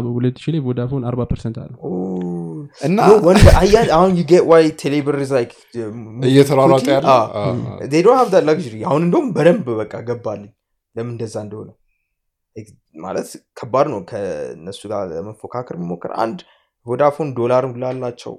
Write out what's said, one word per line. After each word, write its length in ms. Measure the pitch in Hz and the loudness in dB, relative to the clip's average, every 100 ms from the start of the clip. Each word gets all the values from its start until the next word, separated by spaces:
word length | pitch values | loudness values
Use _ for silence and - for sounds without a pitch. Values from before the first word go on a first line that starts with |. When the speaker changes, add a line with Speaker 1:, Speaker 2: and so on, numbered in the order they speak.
Speaker 1:
በሁለት 360 | 120 120 127 127 | -4 -2 -2 -4
ሺህ 120 | - | -6
ላይ 120 | 160 | -4
ቮዳፎን 420 | 131 123 123 139 120 | -4 -4 -4 -4 -6
አርባ 160 | 123 117 | -6 -4
ፐርሰንት 320 | - 117 110 | -4 -6 -10
አለው። 200 | - 123 | -14 -14
Speaker 2:
ኦ። 120 | 165 180 185 185 180 175 170 156 143 _ | -10 -8 -6 -6 -8 -8 -10 -12 -16 _
Speaker 3:
እና 160 | 143 202 | -2 2
Speaker 2:
No 160 | 190 214 | 6 6
wonder፣ 300 | 165 202 - - | 6 6 8 8
አያ-፣ 280 | 190 220 233 | 6 4 4
አሁን 220 | 156 190 | 4 4
you 140 | 175 147 | 2 4
get 180 | 175 | 4
why 180 | - 165 160 | 6 6 4
Telebir 420 | 156 147 147 139 143 | 0 -2 -2 -2 -4
is 140 | 135 | -2
like, 220 | 135 120 - _ | -2 -2 -10 _
uh, 120 | 117 110 | -12 -10
moving 320 | 117 110 113 131 | -12 -14 -4 4
Speaker 3:
እየተሯሯጠ 460 | 135 135 135 135 | 4 6 4 4
Speaker 2:
quickly? 200 | 135 127 | 4 4
Speaker 3:
ያለው? 200 | 139 135 | 2 4
Speaker 2:
አዎ። 160 | 127 117 104 | 4 4 -2
Speaker 3:
አዎ፣ 160 | 98 117 | -4 -4
አዎ። 240 | - 95 123 | -8 -10 -2
Speaker 2:
They 140 | 151 | 2
don't 160 | 190 262 | 4 4
have 140 | 226 | 4
that 140 | 180 151 | 2 2
luxury። 360 | 156 131 110 | 0 -4 -8
አሁን 180 | - 143 | -2 0
እንደውም 260 | 175 311 269 | 2 0 -2
በደንብ 360 | 156 160 196 127 110 | 2 2 2 -2 -6
በቃ 180 | 104 120 | -6 -10
ገባልኝ 480 | 120 117 110 101 104 _ _ _ _ 113 | -10 -8 -8 -10 -14 _ _ _ _ -12
ለምን 160 | 120 | -10
እንደዛ 240 | 117 113 107 | -10 -10 -10
እንደሆነ። 300 | 104 107 104 _ _ _ _ _ _ _ _ 110 | -12 -14 -18 _ _ _ _ _ _ _ _ -20
Like, 160 | 104 _ _ 78 | -20 _ _ -18
ማለት 280 | 90 92 - - _ | -10 -10 -10 -16 _
ከባድ 340 | - 123 127 151 | -16 -6 -2 0
ነው 140 | 104 | -2
ከእነሱ 800 | 87 107 95 76 65 71 87 101 101 | -10 -8 -8 -8 -10 -12 -16 -16 -10
ጋር 140 | 104 92 | -8 -8
ለመፎካከር 720 | 80 101 107 95 120 123 85 | -8 -12 -14 -12 -12 -10 -10
መሞከር። 360 | 87 87 - - | -10 -10 -10 -6
አንድ 220 | 233 185 - _ _ _ 117 | -6 -6 -16 _ _ _ -8
ቮዳፎን 440 | 123 147 143 151 | 0 0 0 -6
ዶላር 300 | 117 120 127 131 123 | -4 0 0 -2 -6
ላላቸው 560 | 127 127 123 120 120 | -8 -8 -10 -10 -16